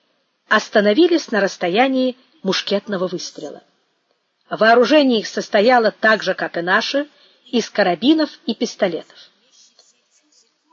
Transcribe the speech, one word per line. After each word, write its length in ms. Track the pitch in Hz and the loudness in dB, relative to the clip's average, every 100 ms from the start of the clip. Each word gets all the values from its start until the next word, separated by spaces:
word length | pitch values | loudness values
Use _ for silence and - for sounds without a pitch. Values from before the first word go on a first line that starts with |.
| _ _ _ _ - | _ _ _ _ -4
остановились 800 | 214 - 220 202 214 339 330 - | -2 0 0 2 4 2 0 -2
на 100 | 208 | -2
расстоянии 760 | 196 - 175 202 269 262 254 247 _ _ | -2 -4 -2 0 0 0 -2 -6 _ _
мушкетного 640 | 190 175 - 202 208 190 180 | -6 -4 -4 -6 -4 -6 -6
выстрела. 560 | 175 - - - - _ _ _ _ _ _ _ _ - | -8 -12 -14 -16 -16 _ _ _ _ _ _ _ _ -8
Вооружение 720 | 160 220 240 226 302 262 220 | 0 4 4 6 4 4 0
их 60 | 175 | -4
состояло 640 | 214 - 214 226 247 220 | -10 -2 0 4 4 2
так 320 | - 220 214 | 0 0 0
же, 120 | 180 | -2
как 220 | 175 165 175 | -6 -6 -6
и 60 | |
наше, 440 | 175 202 - 277 294 _ _ _ _ | -2 -2 -2 -4 -6 _ _ _ _
из 180 | 240 - | -4 -2
карабинов 600 | - 190 165 240 320 302 - - | -2 0 0 2 2 0 -8 -10
и 80 | |
пистолетов. 640 | 214 233 - 196 156 - - - _ _ _ _ _ _ _ _ _ _ _ _ _ _ | -6 -8 -4 -4 -4 -12 -20 -20 _ _ _ _ _ _ _ _ _ _ _ _ _ _